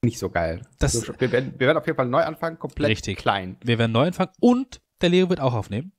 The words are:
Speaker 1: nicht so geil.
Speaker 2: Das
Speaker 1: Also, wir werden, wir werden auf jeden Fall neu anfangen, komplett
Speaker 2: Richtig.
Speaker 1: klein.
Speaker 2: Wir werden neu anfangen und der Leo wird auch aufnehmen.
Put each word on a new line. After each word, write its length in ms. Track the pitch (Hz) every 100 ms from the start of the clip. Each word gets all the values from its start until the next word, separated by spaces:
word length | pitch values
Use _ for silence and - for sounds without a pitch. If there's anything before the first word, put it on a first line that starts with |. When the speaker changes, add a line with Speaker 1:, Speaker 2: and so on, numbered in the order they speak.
Speaker 1:
nicht 140 | 123 -
so 100 | 92
geil. 340 | 87 82 85 - _
Speaker 2:
Das 160 | 143 117
Speaker 1:
Also, 160 | 113 117
wir 100 | 127
werden, 240 | 120 135 -
wir 100 | 131
werden 100 | 160
auf 80 | 156
jeden 80 | 135
Fall 120 | 123
neu 160 | 135
anfangen, 340 | 165 156 165 160
komplett 300 | 151 - 143
Speaker 2:
Richtig. 280 | 110 - 95
Speaker 1:
klein. 380 | - 101 92 95
Speaker 2:
Wir 160 | 120 113
werden 140 | 117
neu 160 | 113 151
anfangen 240 | 180 - _
und 400 | 240 247 269 - _ _
der 100 | 175
Leo 180 | 175 185
wird 80 | 190
auch 160 | 131
aufnehmen. 380 | 117 98 101 180